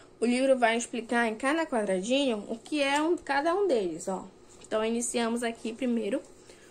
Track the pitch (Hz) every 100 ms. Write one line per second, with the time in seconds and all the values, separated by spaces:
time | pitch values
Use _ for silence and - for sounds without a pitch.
0 | - - 240 247 269 254 226 233 - 233
1 | 233 240 226 226 269 330 320 240 202 190
2 | 202 269 269 214 - 233 - 302 277 294
3 | 311 349 - 277 330 370 392 240 180 160
4 | - 185 - - - - - 220 220 233
5 | 240 240 226 233 233 233 220 233 247 226
6 | 208 269 - - - - -